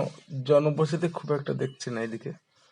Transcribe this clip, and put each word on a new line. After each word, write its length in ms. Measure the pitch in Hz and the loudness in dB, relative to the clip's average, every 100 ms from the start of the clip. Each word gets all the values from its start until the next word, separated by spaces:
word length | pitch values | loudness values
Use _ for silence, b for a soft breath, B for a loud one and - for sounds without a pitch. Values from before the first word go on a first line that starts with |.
| - - - 135 127 | 2 -4 -10 -4 4
জনবসতি 600 | 147 151 147 156 156 170 170 | 6 6 4 2 2 -2 -2
খুব 100 | 147 143 | -2 -2
একটা 140 | 143 131 | -2 -2
দেখছি 260 | 135 - - | -4 -6 -8
না 60 | 117 113 | -6 -4
এদিকে। 240 | 113 - - _ b b | -6 -10 -12 _ b b